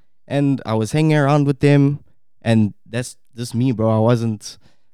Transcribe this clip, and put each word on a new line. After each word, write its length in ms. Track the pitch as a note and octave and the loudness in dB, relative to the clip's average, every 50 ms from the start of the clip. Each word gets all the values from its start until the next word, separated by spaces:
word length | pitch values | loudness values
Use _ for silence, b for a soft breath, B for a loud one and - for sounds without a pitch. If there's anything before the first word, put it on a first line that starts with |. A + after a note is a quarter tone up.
| - - - - - - | -20 -20 -20 -20 -12 -6
and 340 | C3 C#3+ C#3+ C#3 C3+ - - | -2 0 0 0 0 -2 -4
I 80 | - A2+ | -4 -2
was 180 | A2 A2 G#2 - | -2 -2 -2 -2
hanging 220 | D3+ D#3 D#3 D3+ | 0 2 2 2
around 300 | D3+ C#3 C3+ D3 D3 C#3+ | 2 2 2 2 2 2
with 140 | C#3 C#3+ - | 0 0 0
them, 440 | - C#3+ C#3+ C#3+ C#3 C#3 D3 D3 - - - - - - - - | 2 4 4 4 4 2 0 -4 -10 -18 -20 -20 -20 -20 -20 -10
and 320 | - A2+ A#2 A2+ G#2+ G2+ - - - | -4 0 2 2 2 0 -4 -10 -18
that's 320 | - G#2+ A#2+ B2 - - - - - - | -10 -10 -8 -8 -10 -14 -20 -20 -20 -16
just 180 | A2+ B2 A#2 - | -14 -12 -8 -4
me, 180 | A#2 B2 C3+ A#2+ | -2 -2 -2 -2
bro. 160 | G2+ A2 A2 | 0 0 0
I 100 | A2 A2 | 0 2
wasn't, 580 | A2 A#2 B2 A2+ A#2 A2+ A2 G2+ - - - - - - - - - - | 2 2 2 0 0 -4 -6 -8 -12 -18 -20 -20 -20 -20 -20 -20 -20 -20